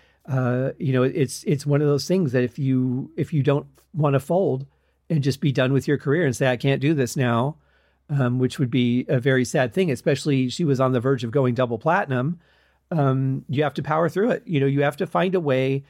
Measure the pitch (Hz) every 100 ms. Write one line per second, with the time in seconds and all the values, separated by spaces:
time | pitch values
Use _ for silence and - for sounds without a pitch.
0 | _ _ - 131 127 123 131 - 139 131
1 | 127 - 131 - - 143 143 143 147 143
2 | 139 180 160 127 123 - 135 131 127 123
3 | - - 147 151 139 143 143 _ _ 165
4 | 147 139 - 170 180 131 135 _ _ _
5 | - 165 135 131 156 131 131 139 131 143
6 | - 151 160 117 135 123 139 135 139 160
7 | 123 - 123 117 131 156 _ _ _ _
8 | - 143 123 127 127 - 135 127 123 120
9 | - 131 139 131 123 160 127 185 185 123
10 | - 139 160 135 127 - 170 131 131 127
11 | 120 135 117 127 127 120 127 113 156 180
12 | 202 127 135 170 _ _ _ _ - 165
13 | 139 131 135 135 - 127 147 - 143 156
14 | 165 180 226 156 - 156 139 139 143 151
15 | 185 175 180 185 151 131 131 135 139